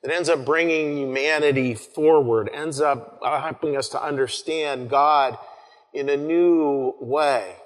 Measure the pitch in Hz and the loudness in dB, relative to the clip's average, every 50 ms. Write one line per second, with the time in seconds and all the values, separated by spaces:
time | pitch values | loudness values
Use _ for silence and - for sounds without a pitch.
0 | - 135 160 175 175 151 170 143 127 127 151 160 170 170 160 160 156 147 147 143 | -6 -4 -4 -2 0 0 0 0 2 0 0 2 2 2 0 0 0 -2 -2 -4
1 | 139 135 131 135 135 151 156 151 151 147 139 135 131 127 117 107 - - _ - | -4 -4 -4 -2 0 0 0 2 2 2 2 2 0 -2 -4 -6 -10 -14 _ 2
2 | 151 156 160 151 139 120 113 113 104 101 - 143 151 160 151 135 151 147 139 123 | 4 6 6 6 4 4 0 0 0 -2 -8 -8 -8 -8 -2 0 0 0 0 -2
3 | 113 - - - - 127 147 143 147 160 143 - - 156 143 139 135 - - 139 | -4 -16 -16 -8 -4 -4 -2 -2 -4 -6 -8 -4 -4 -2 -2 -2 -4 -4 -6 -6
4 | - 151 147 135 135 123 - - - - 156 160 151 147 139 131 127 120 139 139 | -6 -4 -2 -2 -2 -2 -2 -8 -6 -6 -4 -4 -2 -4 -4 -6 -6 0 2 4
5 | 143 147 151 143 135 131 120 - - - - - - - - _ _ _ - 143 | 4 6 4 4 2 2 -2 -6 -14 -20 -20 -20 -20 -20 -20 _ _ _ -8 -6
6 | 139 139 143 143 147 156 165 170 175 175 170 165 156 147 143 139 131 127 131 - | -2 -2 -2 -2 0 0 2 2 4 4 4 4 4 2 0 0 -2 -4 -4 -6
7 | 135 117 131 147 151 143 135 117 101 92 90 - - | -6 -2 0 0 2 2 2 0 -2 -4 -14 -18 -20